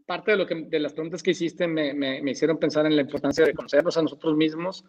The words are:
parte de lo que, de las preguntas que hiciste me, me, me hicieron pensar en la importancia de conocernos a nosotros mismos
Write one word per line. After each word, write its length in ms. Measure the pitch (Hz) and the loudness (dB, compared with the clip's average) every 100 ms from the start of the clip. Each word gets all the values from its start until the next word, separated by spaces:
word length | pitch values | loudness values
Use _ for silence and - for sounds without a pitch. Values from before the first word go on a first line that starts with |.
| - | -10
parte 260 | 175 196 | -4 2
de 40 | 208 | 2
lo 100 | 170 | 2
que, 80 | |
de 240 | 165 147 156 | -4 -2 -2
las 120 | 147 | -2
preguntas 300 | - 160 170 | -4 -8 -4
que 100 | 190 | 0
hiciste 340 | 170 165 - 175 | 0 -2 -2 -2
me, 260 | 160 147 | 0 -2
me, 280 | 143 139 135 | -2 -2 -2
me 80 | 139 | -4
hicieron 280 | - 151 156 | 0 0 2
pensar 280 | 160 147 151 | 0 2 2
en 80 | 151 | 2
la 60 | |
importancia 420 | 135 143 139 139 | 2 -2 0 2
de 100 | 151 | 2
conocernos 420 | 147 - 143 160 165 | 2 0 2 2 2
a 60 | |
nosotros 340 | 151 143 160 151 | 0 -2 0 2
mismos 480 | 156 156 175 190 | 2 0 -8 -8